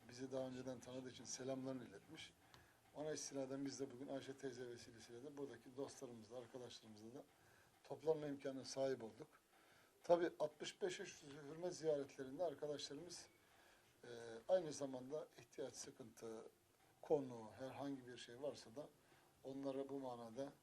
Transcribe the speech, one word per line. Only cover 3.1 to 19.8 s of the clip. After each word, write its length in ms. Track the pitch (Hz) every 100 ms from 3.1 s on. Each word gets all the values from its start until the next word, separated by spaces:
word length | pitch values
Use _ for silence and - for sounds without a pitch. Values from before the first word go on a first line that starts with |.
istinaden 520 | 147 - 139 131 135 139
biz 140 | -
de 120 | 139
bugün 160 | 120 139
Ayşe 300 | 139 120 135
teyze 300 | 139 120 123
vesilesiyle 540 | 120 - 113 113 120
de 140 | 139 143
buradaki 380 | 139 117 135 127
dostlarımızla, 640 | 135 - 127 120 107 123
arkadaşlarımızla 760 | 120 127 120 - 110 107 113
da 100 | 131 175 - - - - -
toplanma 440 | - 143 151 151 151
imkanına 380 | 139 139 135 120
sahip 380 | - 135 127
olduk. 240 | 113 101 - - _ - - - - -
Tabii 260 | - 170 170 -
altmış 420 | 151 - 175 -
beş 180 | 190 180
yaş 100 | 196
üstü 180 | - 147
hürmet 480 | 139 143 160 180 160
ziyaretlerinde 680 | 156 147 139 - 131 139
arkadaşlarımız, 840 | 175 143 147 143 - 143 175 165 - - - - - - - -
e, 40 | 123 120 117 113 113
aynı 260 | 185 165
zamanda 540 | 139 139 131 127 151 170 -
ihtiyaç, 360 | 120 - 131 117
sıkıntı, 680 | - 127 117 110 113 110 113 - - - - -
konu, 500 | - 156 131 120 110 104
herhangi 480 | 131 123 139 135 123
bir 100 | 120
şey 240 | - 120
varsa 340 | 143 113 113 113
da 140 | - - - - - -
onlara 460 | 131 135 139 135